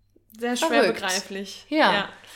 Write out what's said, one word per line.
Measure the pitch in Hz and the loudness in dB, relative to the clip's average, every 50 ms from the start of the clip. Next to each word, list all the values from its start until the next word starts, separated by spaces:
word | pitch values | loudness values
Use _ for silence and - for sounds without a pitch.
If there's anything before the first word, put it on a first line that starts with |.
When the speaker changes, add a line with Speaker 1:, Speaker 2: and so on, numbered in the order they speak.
| _ _ _ _ _ _ - - | _ _ _ _ _ _ -14 -8
Speaker 1:
Sehr | 233 240 247 | -6 -4 -2
schwer | 247 320 330 | -2 0 2
Speaker 2:
verrückt. | 339 320 240 180 - - | 2 4 4 2 0 -2
Speaker 1:
begreiflich. | 196 190 185 196 190 - 196 190 196 196 - - - - | -4 -4 -4 -4 -6 -8 -10 -10 -10 -12 -14 -18 -10 -2
Speaker 2:
Ja. | 294 311 277 202 | 2 4 4 4
Speaker 1:
Ja. | 208 202 190 - - - - - - | 4 2 -2 -4 -10 -18 -20 -20 -20